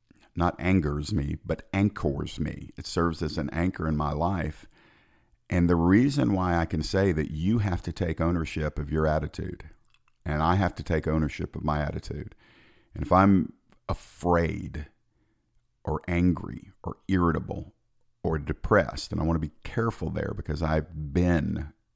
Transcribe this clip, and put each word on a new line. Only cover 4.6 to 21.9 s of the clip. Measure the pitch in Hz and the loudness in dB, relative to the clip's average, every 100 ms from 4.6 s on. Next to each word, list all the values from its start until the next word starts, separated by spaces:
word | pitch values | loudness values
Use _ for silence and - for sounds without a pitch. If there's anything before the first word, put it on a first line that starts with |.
| - _ _ _ _ _ _ _ - | -18 _ _ _ _ _ _ _ -2
And | 90 87 | 2 4
the | 85 | 4
reason | 82 104 139 139 117 | 6 6 6 2 0
why | 95 90 85 | 2 0 0
I | 82 | 0
can | 80 | -2
say | 76 95 98 | 0 2 2
that | 78 73 | 2 -2
you | 76 90 117 | -2 0 2
have | 98 - | 0 -2
to | - | -4
take | - 87 82 | -4 -4 0
ownership | 80 87 80 - 76 - | 0 0 -4 -4 -4 -4
of | 73 | -2
your | 78 78 | 0 2
attitude, | 76 76 - - - 80 - _ _ _ _ - | 2 -2 -8 -10 -10 -16 -20 _ _ _ _ -4
and | 76 | 0
I | 80 98 | 2 4
have | 90 - | 2 0
to | |
take | 78 80 78 | -2 0 2
ownership | 80 76 - - - | 0 0 -2 -8 -6
of | |
my | 78 73 | -2 -2
attitude. | 73 - - 73 76 - _ _ _ _ _ | -2 -6 -8 -10 -12 -16 _ _ _ _ _
And | - | -6
if | - | 2
I'm | 90 98 95 - - _ _ - | 6 8 6 2 -6 _ _ -6
afraid | 85 - - 87 85 82 82 87 71 73 _ _ _ _ _ _ _ _ _ 80 | -6 -8 -4 2 2 2 -4 -8 -10 -12 _ _ _ _ _ _ _ _ _ -6
or | 78 - | -4 -2
angry | 87 90 78 - - - - | 2 2 2 -4 -12 -16 -14
or | - - - | -12 -10 -2
irritable | 95 85 78 - - - _ _ _ _ _ | 2 2 2 -4 -8 -10 _ _ _ _ _
or | 85 80 | -2 -2
depressed, | 71 - - 107 67 - - | -4 -4 4 4 4 -4 -6
and | 80 | -2
I | |
want | 80 82 | 0 0
to | 78 | -2
be | - | -10
careful | - - 113 - - | -8 -2 -2 -2 -6
there | - - - | -4 -6 -6
because | - 76 | -6 -2
I've | 80 78 - 78 73 | 0 0 -2 -6 -2
been | 73 87 85 78 73 73 - _ | 2 4 4 2 -4 -8 -14 _